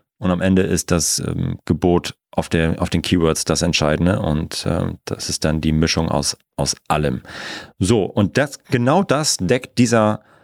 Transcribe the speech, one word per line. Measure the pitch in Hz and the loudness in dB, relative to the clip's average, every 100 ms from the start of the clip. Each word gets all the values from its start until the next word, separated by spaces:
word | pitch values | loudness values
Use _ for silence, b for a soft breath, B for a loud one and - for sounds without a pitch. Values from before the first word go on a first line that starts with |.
| b - | b -6
und | 92 | -2
am | 87 | 0
Ende | 92 95 | 2 2
ist | 95 90 - | 2 0 0
das, | 87 76 - | 0 0 -2
ähm, | 85 85 87 87 | -4 -4 -4 -4
Gebot | - 80 90 87 - - _ | -2 2 4 2 0 -12 _
auf | - - | -6 -2
der, | 87 82 - | 0 0 0
auf | 87 | -2
den | 85 | -2
Keywords | 78 92 82 78 | 0 2 2 0
das | - 78 | 0 0
Entscheidende | 85 80 76 76 82 107 | 0 0 0 2 2 0
und, | 90 76 85 - - | 0 -2 -4 -6 -4
ähm, | 87 90 87 | -2 -4 -6
das | - - - | -10 -8 -8
ist | - | -4
dann | 78 78 | -2 0
die | 78 | 0
Mischung | 78 82 - 80 | 2 2 0 0
aus, | 73 73 - _ - | -2 -2 -6 _ -6
aus | 71 - - | -4 -4 -2
allem. | 78 73 62 - B B B B B | -2 0 -4 -10 B B B B B
So, | 92 117 | 2 2
und | 90 - 101 - | 2 0 0 2
das, | 143 - | -2 -4
genau | - 123 120 170 | -4 -2 2 2
das | 196 139 151 - | 2 0 0 -2
deckt | 92 127 - - | 0 0 -2 0
dieser | 120 117 107 107 b b | 4 4 4 0 b b